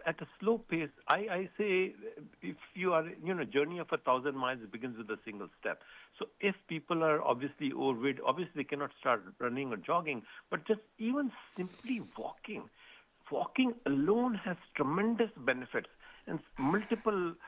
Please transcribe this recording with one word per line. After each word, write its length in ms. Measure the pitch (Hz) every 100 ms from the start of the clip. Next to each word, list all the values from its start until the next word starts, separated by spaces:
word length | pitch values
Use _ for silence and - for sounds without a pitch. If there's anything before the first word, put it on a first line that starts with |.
| 165
at 160 | 165
a 60 | 151 -
slow 200 | 196 233
pace, 300 | - 165 151 - -
I, 80 | 160
I 340 | 214 180 190 -
say, 380 | 208 185 185 - 220 -
uh, 40 | 151 -
if 140 | - 151 - -
you 180 | 185
are, 120 | 165 160 185
you 100 | 165
know, 100 | 180
journey 360 | 120 131 147 175
of 80 | 156
a 60 | 160
thousand 380 | - 127 135 135
miles 240 | 127 127 107
begins 260 | 113 127 113
with 100 | 107
a 80 | 104 -
single 240 | 101 90 -
step. 220 | 107 - - - - -
So 80 | - -
if 120 | 202 190 -
people 360 | 160 - 170
are 200 | 160 151
obviously 480 | - 123 135 - 143
overweight, 480 | 131 135 117 135 139
obviously 300 | 127 143 175 151
they 60 | 131
cannot 260 | 143 139 -
start 240 | 135 117 92 -
running 320 | 123 123 139
or 40 | 107
jogging, 440 | - 170 160 123 - - -
but 160 | 185 -
just 140 | 214 - -
even 320 | 220 277 269 - - -
simply 440 | 185 - 233 240 - -
walking. 520 | - - - 214 - _ - - - _ -
Walking 420 | 143 147 - 254 233 -
alone 480 | 139 156 226 247 208
has 220 | - 175 - -
tremendous 540 | 139 165 214 233 226 -
benefits 500 | 127 127 123 120 - - - - -
and 120 | 165
s-, 60 | - -
multiple 760 | 135 190 208 226 226 202 175 170